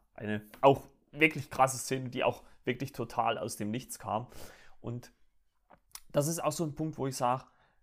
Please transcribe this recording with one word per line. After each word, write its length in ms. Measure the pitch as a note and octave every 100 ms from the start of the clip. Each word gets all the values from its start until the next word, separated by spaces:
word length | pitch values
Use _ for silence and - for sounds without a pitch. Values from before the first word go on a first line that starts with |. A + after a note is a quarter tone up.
| _
eine 280 | - G#2 G#2+ - -
auch 260 | C#3 C3+ - - _
wirklich 380 | D3 D#3+ D3+ -
krasse 280 | - C3+ B2
Szene, 320 | - C3 B2+
die 140 | B2
auch 200 | A#2+ - - - -
wirklich 260 | B2+ C3+
total 480 | - A#2 - A#2 A#2
aus 180 | A2 -
dem 140 | G#2
Nichts 260 | A#2+ - -
kam. 300 | G#2 G#2 B2 - - - - -
Und 320 | A#2+ A#2+ - _ _ _ _ _ _ - _ - -
das 160 | D3 D3
ist 160 | E3+
auch 80 | D3+
so 120 | D3+
ein 120 | D#3+ C#3+
Punkt, 220 | D#3+ C#3+
wo 100 | C3+
ich 80 | C3
sag, 300 | B2 C3 - _ _ _